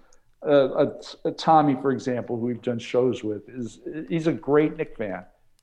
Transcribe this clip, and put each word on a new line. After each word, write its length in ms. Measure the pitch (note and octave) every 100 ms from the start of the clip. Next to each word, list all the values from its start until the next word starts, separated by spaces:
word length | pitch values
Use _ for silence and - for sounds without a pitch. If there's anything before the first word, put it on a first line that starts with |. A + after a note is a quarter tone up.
| _ - _ _
Uh, 60 | -
uh, 520 | C#3+ C3+ D3+ D3 -
T-, 300 | - - - -
Tommy, 380 | - D#3+ D3 C3
for 100 | C#3
example, 460 | A#2+ C3 A#2+ - A#2
who 80 | A#2+
we've 160 | A#2
done 180 | - A#2
shows 440 | - B2 B2+ G#2+
with, 240 | G#2+ G#2 -
is, 300 | B2+ A2+ - - D3+ C3
he's 180 | E3 D#3+
a 40 |
great 460 | B2 - D3 D3+ D3+
Knick 180 | D#3 -
fan. 300 | G#2+ F#2 - _ _ _